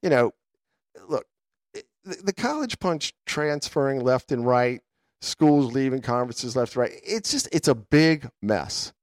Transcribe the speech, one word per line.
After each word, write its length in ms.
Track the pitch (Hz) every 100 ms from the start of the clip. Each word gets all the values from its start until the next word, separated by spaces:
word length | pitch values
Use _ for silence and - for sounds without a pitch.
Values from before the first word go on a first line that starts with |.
You 80 | 190
know, 220 | 139 120 - _ _ _ _ _ - 92
look, 180 | 139 - _ _ _ _
the, 420 | - - _ 196 -
the 80 | 196
college 460 | 196 240 302 269 -
punch 340 | 185 160 - - -
transferring 720 | - 151 147 - - 135 135
left 320 | 123 127 -
and 140 | 131 120
right, 340 | 123 123 123 _ _ _ _
schools 540 | - - 151 147 131
leaving 260 | 123 135 131
conferences 560 | 123 123 123 113 127 123
left 180 | 120
and 60 | 120
right. 100 | 120 87
It's 260 | - 220 -
just, 180 | 285 -
it's 160 | 160 -
a 60 |
big 560 | 123 104 147 160 156 131 _
mess. 540 | 101 104 69 - - _